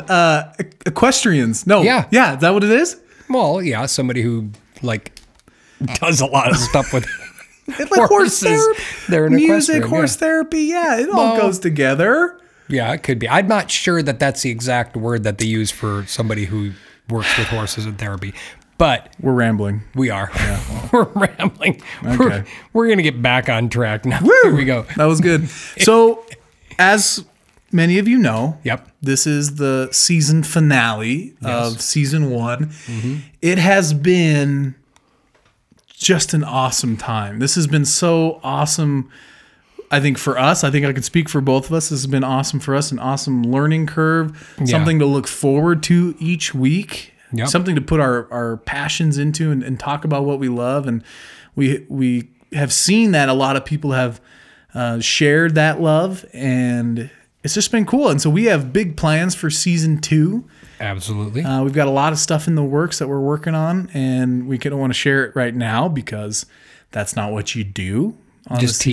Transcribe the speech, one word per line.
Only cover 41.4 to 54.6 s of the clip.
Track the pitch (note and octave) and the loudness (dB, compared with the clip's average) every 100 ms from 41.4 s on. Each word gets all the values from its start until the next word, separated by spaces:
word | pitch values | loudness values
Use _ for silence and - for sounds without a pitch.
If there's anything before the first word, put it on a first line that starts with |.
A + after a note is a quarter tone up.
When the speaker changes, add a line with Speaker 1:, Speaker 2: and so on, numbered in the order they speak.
Speaker 1:
both | C3+ C3 C3 | 2 0 0
of | |
us. | D#3+ D#3 | -4 -2
This | C#3+ | -4
has | C3+ | -2
been | C3+ C3 | -2 0
awesome | C3+ C#3 C#3 | -2 -2 -4
for | - C3+ | -2 -2
us, | D3+ | -2
an | B2+ | -4
awesome | C3 C3+ - B2+ | -4 -4 -2 -2
learning | A#2 C3 D3+ D#3+ D3+ | 0 0 2 0 -2
curve, | - D#3+ E3 D#3 D#3 - - | 0 0 0 -2 -6 -14 -4
Speaker 2:
Yeah. | C3 | 0
Speaker 1:
something | D#3+ D#3 D#3+ | 2 2 2
to | C#3+ | 2
look | C#3 - | 2 -2
forward | - C#3+ C#3 E3 E3 | -2 0 2 2 2
to | - F3 F3 - | 2 2 2 -2
each | D#3+ F3 - | -4 -4 -4
week. | C3+ C3 D#3 - - - _ - | -2 0 0 -4 -12 -16 _ -10
Speaker 2:
Yep. | A2+ B2+ | -6 -2
Speaker 1:
something | E3+ F3+ D3+ | -2 0 -2
to | |
put | - D#3+ | 0 0
our, | C3+ A#2+ A#2 | 0 -2 -4
our | A#2+ A#2 A2+ | -6 -6 -6
passions | - C#3+ D3 - D#3+ C#3+ | -8 -8 -6 -2 -2 0
into | D3 D3+ D#3+ | -2 -2 -2
and, | C#3 | -2
and | B2+ A#2+ | -4 -6
talk | - D3 D3+ | -6 -6 -2
about | C#3+ C#3+ | -2 -2
what | C#3 | -2
we | C3 | -4
love. | A#2+ A#2+ C#3+ C3+ | -4 -2 -2 -2
And | A#2 - - - - - - | -6 -8 -20 -20 -20 -12 -2
we, | C3+ C#3 - | 0 -2 -4
we | C#3 B2+ B2 A#2 _ - | -4 -2 -2 -6 _ -10
have | D3 C#3 | -4 -2
seen | - F3+ G#3+ A3+ | 0 2 4 4
that | D#3+ C#3 | 4 2
a | |
lot | C3 C3+ C#3 | 2 0 -2
of | - | -2
people | D3+ D3 | -4 -2
have, | C3 B2 A2+ _ - - _ | 0 -2 -4 _ -20 -20 _